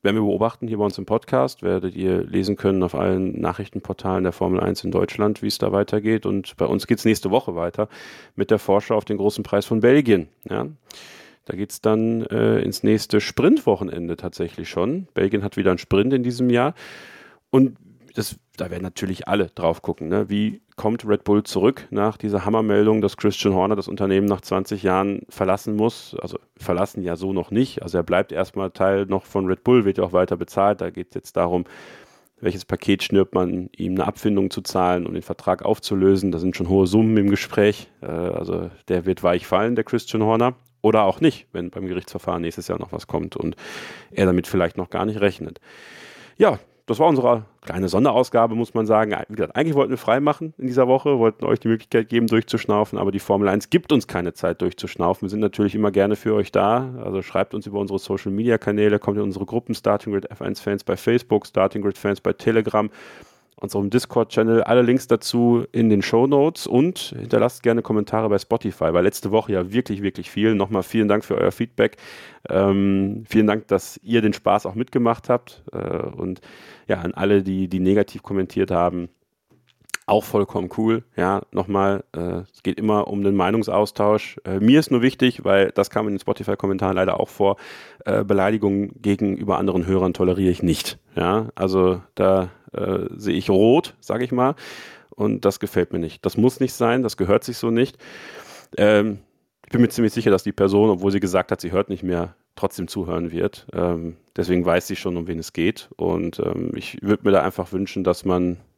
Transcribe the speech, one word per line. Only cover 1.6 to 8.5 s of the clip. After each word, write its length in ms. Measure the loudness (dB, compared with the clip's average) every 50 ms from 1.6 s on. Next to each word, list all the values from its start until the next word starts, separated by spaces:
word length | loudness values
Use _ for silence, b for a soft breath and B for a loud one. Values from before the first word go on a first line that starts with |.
| -4
werdet 320 | -2 -2 -2 -2 -4 -6
ihr 260 | -2 -2 0 0 0
lesen 320 | -2 -2 -2 -2 0 0 -2
können 300 | 0 0 0 2 2 0
auf 100 | -2 -2
allen 460 | -2 0 0 0 0 -2 -4 -4 -4
Nachrichtenportalen 840 | -4 -4 -4 -4 -10 -10 _ -12 -10 -10 -12 -6 -4 -2 -2 0
der 100 | -2 -2
Formel 280 | -2 -2 -2 0 0 0
eins 240 | 0 -2 -4 -4 -6
in 80 | -2
Deutschland, 500 | 0 0 -2 -2 -2 -2 0 0 0 -2
wie 60 | -6 -6
es 100 | -4 -2
da 140 | -2 0
weitergeht. 540 | 0 0 0 0 -2 -2 0 0 -2 0 0
Und 300 | -2 -4 -4 -4 -8 -4 -4
bei 80 | -2
uns 200 | 0 0 -2 0
geht's 180 | -2 -2 0 2
nächste 280 | 0 0 2 0 0
Woche 240 | 0 0 0 -2 -6
weiter 320 | -4 -6 -4 -4 -4 -6 B B B B B B B B B B
mit 160 | -6 0 2